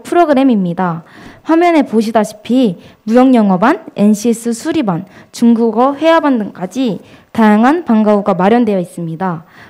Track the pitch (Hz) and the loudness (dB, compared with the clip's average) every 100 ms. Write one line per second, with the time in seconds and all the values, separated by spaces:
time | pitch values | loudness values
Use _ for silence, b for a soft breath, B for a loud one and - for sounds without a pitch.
0 | - 349 320 262 269 208 175 170 180 160 | -2 0 2 2 2 0 -2 -4 -4 -6
1 | - B B B - 330 349 320 - 220 | -12 B B B -2 2 2 2 0 -2
2 | 220 220 208 - - 254 233 170 B B | 0 -2 -2 -6 -2 0 0 -4 B B
3 | 208 240 262 240 202 180 233 339 - - | 0 2 4 4 2 2 0 -2 -6 -2
4 | 208 208 240 226 233 226 311 320 208 165 | 0 2 0 -2 -4 -6 -4 -4 -2 -4
5 | - B B - 233 226 233 214 269 277 | -8 B B -2 2 2 0 0 -2 0
6 | 320 330 294 240 196 165 185 254 254 - | 0 2 0 -2 -4 -10 -10 -4 -4 -4
7 | B B B - 214 214 247 349 339 220 | B B B 0 2 4 2 0 0 0
8 | 208 208 202 180 190 240 214 190 170 - | 2 0 0 0 2 2 0 -2 -4 -8
9 | 165 160 185 160 - B | -10 -6 -6 -8 -12 B